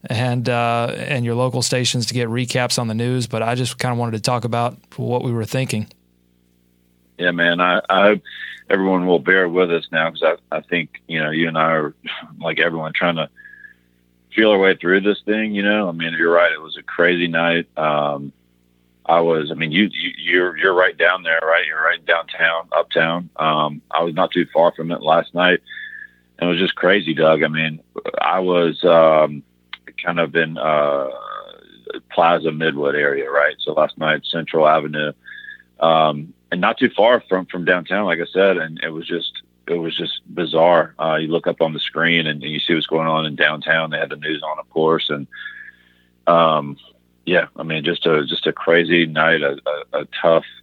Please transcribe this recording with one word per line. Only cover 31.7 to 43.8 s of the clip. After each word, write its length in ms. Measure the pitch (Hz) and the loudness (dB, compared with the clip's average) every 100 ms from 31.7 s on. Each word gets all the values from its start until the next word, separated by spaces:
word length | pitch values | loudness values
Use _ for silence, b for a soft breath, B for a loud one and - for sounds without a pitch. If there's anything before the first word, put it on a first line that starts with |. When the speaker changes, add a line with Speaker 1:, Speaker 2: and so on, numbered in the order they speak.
| - - - _ | -20 -16 -16 _
Speaker 2:
Plaza 360 | - 85 85 80 | 2 2 4 0
Midwood 480 | 76 80 71 71 73 | -2 -2 0 -2 0
area, 340 | 71 69 67 | 0 0 -2
right? 240 | 71 76 76 | 0 0 0
So 140 | - | -4
last 220 | 76 73 - | 0 0 0
night, 260 | 78 76 - | -2 -2 -4
Central 420 | 85 78 82 78 | -8 -4 2 4
Avenue, 460 | 78 73 76 76 - B B B B B _ | 4 0 -6 -6 -8 B B B B B _
um, 540 | 80 80 78 73 78 - _ | 2 4 2 0 -10 -18 _
and 80 | 90 | -2
not 200 | 101 117 | -2 0
too 100 | 120 | -2
far 320 | - 110 120 - | 4 4 4 0
from, 160 | 92 87 | -4 -4
from 180 | 90 | -6
downtown, 420 | 85 90 80 95 101 | 0 0 0 -2 0
like 120 | 82 | -2
I 60 | 85 | -2
said. 240 | 90 98 87 | 2 2 2
And 220 | 78 78 | -4 -8
it 80 | 80 | -8
was 180 | 80 82 | -8 -8
just, 240 | 87 - - _ _ - | -6 -6 -12 _ _ -6
it 80 | 85 | -4
was 200 | 82 - | -4 -6
just 260 | 85 - - | -8 -8 -10
bizarre. 600 | 85 82 80 85 85 85 - | -6 -2 2 4 4 2 -4
Uh, 180 | 80 78 | -2 -2
you 100 | 78 | -2
look 180 | 82 87 | -2 -2
up 160 | 82 | -2
on 120 | 80 | -2
the 60 | 78 | -2
screen 460 | - 78 82 85 80 | -6 -2 0 2 0
and, 160 | 73 | -4
and 100 | 73 | -6
you 80 | 76 | -6
see 140 | - | -2
what's 140 | 82 76 | -2 0
going 200 | 80 80 | -2 0
on 200 | 78 78 | -2 -4
in 80 | 71 | -2
downtown. 560 | 76 76 78 80 | -2 -2 -2 0